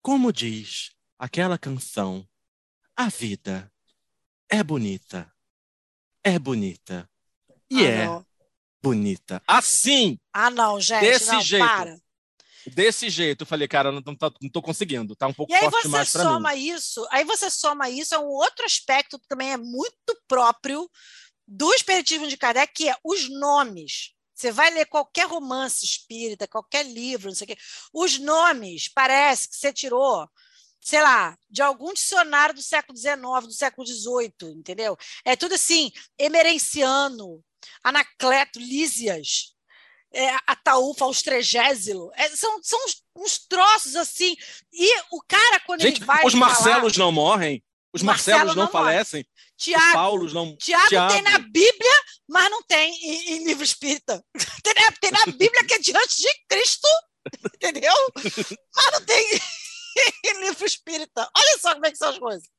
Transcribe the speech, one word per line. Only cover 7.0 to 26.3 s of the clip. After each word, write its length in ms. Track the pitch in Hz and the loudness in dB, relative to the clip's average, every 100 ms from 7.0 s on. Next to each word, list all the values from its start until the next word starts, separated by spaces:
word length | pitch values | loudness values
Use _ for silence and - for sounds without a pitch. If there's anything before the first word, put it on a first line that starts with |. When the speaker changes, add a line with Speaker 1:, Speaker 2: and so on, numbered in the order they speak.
| 87 _ _ _ _ _ _ | -14 _ _ _ _ _ _
Speaker 1:
e 160 | 262 156 | 0 2
Speaker 2:
Ah, 40 | |
Speaker 1:
é 160 | 160 170 | 2 -2
Speaker 2:
não. 200 | 170 _ _ _ _ _ _ | -6 _ _ _ _ _ _
Speaker 1:
bonita." 600 | 139 120 104 185 - 92 - | -2 0 -2 -4 -10 -10 2
Assim, 720 | 226 - - 254 277 208 120 _ | 2 2 0 2 2 2 -2 _
Speaker 2:
Ah, 160 | 202 233 | -2 0
não, 300 | 240 220 202 | 2 0 0
gente, 220 | 196 220 | -2 2
Speaker 1:
desse 300 | 214 254 226 | 4 4 2
Speaker 2:
não, 80 | 226 | 0
Speaker 1:
jeito. 240 | 202 196 240 | 2 2 4
Speaker 2:
para. 360 | 208 170 165 _ _ _ _ _ _ - | 2 -4 -14 _ _ _ _ _ _ -10
Speaker 1:
Desse 360 | 127 214 214 233 | 0 0 0 -6
jeito, 320 | 160 165 143 | -2 -2 -4
eu 40 | 156 | -6
falei, 200 | 156 147 | -4 0
"Cara, 240 | 143 139 | 0 0
não, 100 | 139 135 | -4 -12
não 100 | 147 | -6
tá, 160 | 156 _ | -6 _
não 80 | 135 | -10
tô 120 | 170 | -8
conseguindo, 540 | 160 165 190 127 107 107 | -8 -8 -6 -6 -8 -4
tá 120 | 135 | -6
um 60 | |
pouco 180 | 139 135 | -4 0
Speaker 2:
E 40 | 359 | 2
aí 60 | |
Speaker 1:
forte 140 | 247 466 | 2 0
Speaker 2:
você 120 | 311 | 0
Speaker 1:
demais 220 | 285 285 | -2 0
pra 120 | - | 0
mim." 60 | 339 | 0
Speaker 2:
soma 260 | 320 320 277 | 0 -2 -4
isso, 500 | 285 339 - - 226 | -6 -8 -10 -10 -2
aí 120 | 269 311 | -2 0
você 240 | 415 381 | -2 -4
soma 380 | - 302 285 262 | -2 -2 -2 -6
isso 260 | 254 311 320 | -6 -4 -4
a 40 | |
um 80 | 294 | -4
outro 360 | 277 349 - 480 | -2 -2 -2 -4
aspecto 540 | - - 269 277 269 | -4 0 -2 -2 -14
que 80 | _ | _
também 240 | 262 262 | -8 -6
é 60 | 262 | -8
muito 600 | 233 247 440 _ - 453 _ | -8 -8 -8 _ -8 -8 _
próprio 600 | 262 233 240 269 285 349 _ - - - _ _ | 2 2 2 -6 -8 -10 _ -20 -20 -20 _ _
do 200 | 196 311 | -4 2
espiritismo 540 | 508 - 370 294 311 294 | 2 2 0 0 -4 -6
de 100 | 285 | -4
Kardec, 340 | 247 240 294 | -2 0 -2
que 140 | - 311 | -2 -4
é 80 | 247 | -4
os 240 | 311 381 262 | -6 -6 -6
nomes. 840 | 277 285 285 262 180 147 - - _ _ | -4 0 2 0 -6 -12 -12 -12 _ _
Você 200 | - 247 | -8 -6
vai 180 | 220 320 | 2 2
ler 140 | 330 302 | 2 -2
qualquer 400 | 311 285 - 359 | -2 -2 -4 -4
romance 560 | 339 269 254 262 - | -4 -6 -6 -4 -4
espírita, 640 | - - _ 226 226 | -4 -8 _ -10 -10